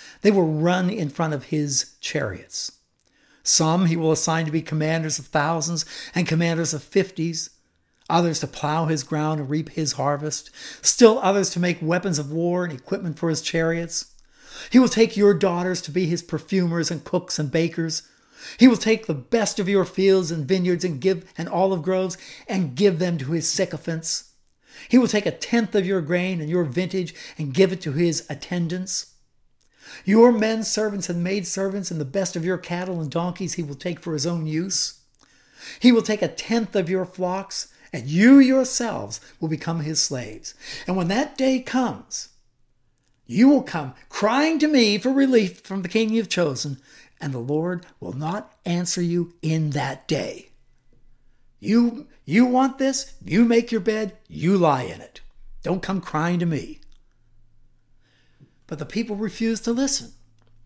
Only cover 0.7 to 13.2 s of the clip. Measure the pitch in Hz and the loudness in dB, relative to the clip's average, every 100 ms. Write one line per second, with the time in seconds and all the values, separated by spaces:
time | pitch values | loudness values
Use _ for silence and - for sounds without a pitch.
0.7 | 180 180 220 151 - 160 147 - 156 147 | 0 0 -2 -4 -4 -4 -4 -4 -4 -2
1.7 | 135 - _ - 151 123 90 - - - | -2 -4 _ -8 -4 -4 -8 -12 -12 -12
2.7 | - _ _ _ _ _ _ - - 160 | -14 _ _ _ _ _ _ 0 2 4
3.7 | 175 180 165 160 156 - 160 160 160 160 | 2 2 2 2 0 0 -2 -2 -4 -2
4.7 | 156 156 165 156 143 135 160 147 165 156 | -2 0 -2 -2 -6 -4 -2 0 -2 -4
5.7 | 170 - - - - 170 160 170 165 170 | -6 -8 -12 -8 -4 0 0 0 0 -2
6.7 | 151 - 202 185 - 165 160 - _ _ | -6 -2 0 0 -2 -6 -6 -10 _ _
7.7 | _ _ _ - 165 170 156 127 - 147 | _ _ _ -2 0 2 0 -6 -6 -4
8.7 | 156 160 156 131 156 151 156 135 156 151 | -2 -2 -2 -4 -4 -2 -4 -4 -4 -4
9.7 | - 151 - 135 143 151 - - - - | -6 -4 -2 -2 -2 -4 -8 -10 -18 -20
10.7 | - - - 233 214 190 202 190 175 180 | -4 0 8 8 8 2 2 0 0 -2
11.7 | 170 156 175 196 151 143 156 175 180 175 | -2 -2 -2 0 -4 -4 -4 -2 -2 -4
12.7 | 135 - 196 175 156 | -8 -8 -6 -6 -4